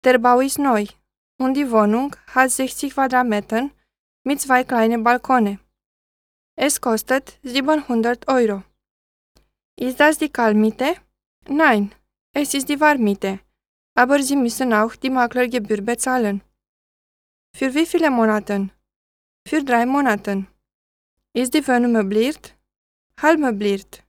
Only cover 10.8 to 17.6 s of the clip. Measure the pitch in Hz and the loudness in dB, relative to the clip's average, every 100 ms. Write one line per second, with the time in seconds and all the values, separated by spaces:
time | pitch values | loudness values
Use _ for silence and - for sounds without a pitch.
10.8 | 262 359 _ _ _ _ - 285 311 214 | -4 -4 _ _ _ _ -6 2 2 2
11.8 | 202 _ _ _ _ 277 285 285 262 285 | -2 _ _ _ _ -6 -4 -4 -4 0
12.8 | 302 285 208 202 196 190 _ _ _ _ | 2 2 0 -2 -4 -8 _ _ _ _
13.8 | _ - 254 285 269 285 240 - 254 214 | _ 0 2 2 2 0 0 -2 0 0
14.8 | 226 - 262 262 240 254 247 247 208 208 | 0 -4 -4 -2 -2 0 -2 -2 -4 -4
15.8 | 208 233 262 254 214 196 _ _ _ _ | -4 -4 -2 -2 -2 -4 _ _ _ _
16.8 | _ _ _ _ _ _ _ - | _ _ _ _ _ _ _ -6